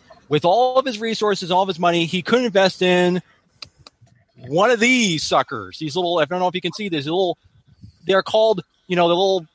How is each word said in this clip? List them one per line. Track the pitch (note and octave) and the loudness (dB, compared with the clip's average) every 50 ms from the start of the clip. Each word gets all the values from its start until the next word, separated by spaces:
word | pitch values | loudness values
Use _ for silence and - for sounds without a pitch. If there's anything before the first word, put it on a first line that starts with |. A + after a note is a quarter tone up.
| _ _ - _ _ _ | _ _ -20 _ _ _
with | D3 D3 E3 | -2 0 2
all | F3 F#3+ A#3 B3+ B3+ B3+ C4 | 2 2 2 2 2 0 0
of | B3+ | -2
his | C4+ A3 G#3 | -2 -6 -6
resources, | A3+ A3+ A3 - G#3+ G#3 G3+ - F#3 D#3+ | -6 -6 -4 -2 -2 -2 -2 -4 -4 -2
all | F3+ F#3 | 0 0
of | G3+ F#3+ | 0 -2
his | F3 D#3+ | -4 -2
money, | F3+ F3 E3+ E3+ E3 | 0 0 2 0 -2
he | D#3 - F3+ | -2 -4 -6
couldn't | - - A3+ B3 B3+ | -2 0 0 0 0
invest | A#3 F3+ G3 F#3+ F#3 - - | 2 2 2 2 2 0 0
in | F#3 F3+ F3+ F3+ F3+ F3+ F3+ F3+ - _ _ _ _ _ _ _ - - _ _ - - _ _ - _ _ _ _ _ _ B2 B2 B2 | 0 2 4 4 2 2 0 -2 -6 _ _ _ _ _ _ _ -20 -20 _ _ -20 -20 _ _ -20 _ _ _ _ _ _ -20 -12 -2
one | C#3+ F3 G#3 B3 | 0 2 2 2
of | B3 G3+ | 4 4
these | A3+ B3 C4 B3 A3+ F#3+ E3 C#3+ | 4 4 4 4 2 2 0 -2
suckers. | - - F3+ D3 B2+ - C#3 A2+ G2 F#2 - - | -2 0 0 0 0 0 -6 -12 -12 -12 -12 -10
These | D#3+ D3+ C3+ | -10 -6 -4
little, | F#3 F3+ E3+ F3 E3+ | -4 -2 0 0 0
I | D3 | 0
don't | C#3 F3+ F3+ | -2 -2 -2
know | F3+ F3+ | -2 -2
if | D#3+ | -2
you | F#3 | -4
can | - F3 | -6 -8
see, | - - G#3 G3 | -8 -8 -8 -6
these | E3+ D3 C3+ | -6 -6 -4
little, | D3+ E3 F#3+ F#3+ F3 D#3 - _ _ _ _ _ _ _ _ - - _ _ _ | -4 -2 -2 -2 -2 -4 -8 _ _ _ _ _ _ _ _ -20 -20 _ _ _
they're | E3 G3 F#3+ | 0 0 0
called, | - - - A3 A3 A3 G#3+ F3 - _ _ _ _ | 0 2 2 2 4 4 2 0 -4 _ _ _ _
you | - F3+ | -2 0
know, | F3 F3 E3+ | 2 4 4
the | F3 | 2
little | F3 G3 F#3+ F#3+ F3+ D#3+ - | 2 2 0 0 -2 -4 -10